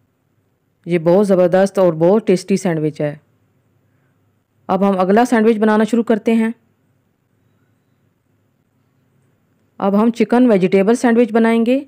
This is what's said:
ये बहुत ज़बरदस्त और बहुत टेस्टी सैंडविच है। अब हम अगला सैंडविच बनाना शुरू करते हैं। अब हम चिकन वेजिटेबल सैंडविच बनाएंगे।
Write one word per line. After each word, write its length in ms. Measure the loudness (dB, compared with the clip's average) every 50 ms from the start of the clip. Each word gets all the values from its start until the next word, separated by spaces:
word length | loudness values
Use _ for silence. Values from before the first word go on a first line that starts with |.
| _ _ _ _ _ _ _ _ _ _ _ _ _ _ _ _ _
ये 120 | -6 -4 -2
बहुत 260 | 2 2 2 2 4
ज़बरदस्त 520 | 2 2 2 2 2 2 2 0 0 0 0
और 160 | 0 0 2
बहुत 300 | 2 2 2 2 2 2
टेस्टी 300 | 0 -2 -2 0 -4 -4
सैंडविच 440 | -2 -2 -4 -4 -2 -4 -6 -6 -6
है। 200 | -8 -8 -8 -12 _ _ _ _ _ _ _ _ _ _ _ _ _ _ _ _ _ _ _ _ _ _ _ _ _ _ _ _ _ -6
अब 160 | -2 0 0
हम 120 | 0 0
अगला 280 | 0 0 0 2 2 2
सैंडविच 320 | 2 0 2 2 2 0 2
बनाना 260 | 0 0 2 0 0
शुरू 180 | 0 -2 -4 0
करते 300 | -2 -2 -2 0 -2 -2
हैं। 180 | 0 -2 -4 -6 -10 _ _ _ _ _ _ _ _ _ _ _ _ _ _ _ _ _ _ _ _ _ _ _ _ _ _ _ _ _ _ _ _ _ _ _ _ _ _ _ _ _ _ _ _ _ _ _ _ _ _ _ _ _ _ _ _ _ _ _ _ _ _ _ -8
अब 140 | -6 -2 -2
हम 160 | 0 -2 -2 -2
चिकन 340 | -4 -4 -2 0 0 2 2
वेजिटेबल 460 | 2 2 0 0 0 0 0 0 -2
सैंडविच 360 | 0 0 0 0 0 0 0 0
बनाएंगे। 480 | 0 0 0 0 0 0 -2 -2 -4 -4